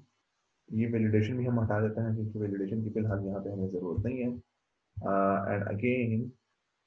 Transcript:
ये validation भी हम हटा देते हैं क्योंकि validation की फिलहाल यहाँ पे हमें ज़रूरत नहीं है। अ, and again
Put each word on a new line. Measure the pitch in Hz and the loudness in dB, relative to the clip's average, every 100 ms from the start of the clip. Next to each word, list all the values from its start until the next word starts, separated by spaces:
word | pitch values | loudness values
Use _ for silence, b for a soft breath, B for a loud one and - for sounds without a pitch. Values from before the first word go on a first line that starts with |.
| - _ _ _ _ _ - | -18 _ _ _ _ _ -4
ये | 110 117 | 0 2
validation | 113 110 107 107 127 | 2 4 4 4 0
भी | 123 | 0
हम | 117 | 2
हटा | 104 104 | 2 2
देते | 110 110 | 2 0
हैं | 113 110 | -2 -2
क्योंकि | 107 107 | -2 -2
validation | 104 98 98 110 | -2 -2 -2 -2
की | 110 | -2
फिलहाल | 113 107 101 98 | -2 0 0 -2
यहाँ | 98 | -4
पे | 98 | -4
हमें | 98 92 | -4 -2
ज़रूरत | 90 90 92 113 | -2 -4 -2 -2
नहीं | 127 | -2
है। | 120 | -4
अ, | 120 - _ _ _ _ - 98 98 98 98 101 | -4 -12 _ _ _ _ -8 0 2 4 2 2
and | 104 104 | -2 -2
again | 104 123 127 113 110 127 - _ _ _ _ | 0 0 2 0 0 -2 -8 _ _ _ _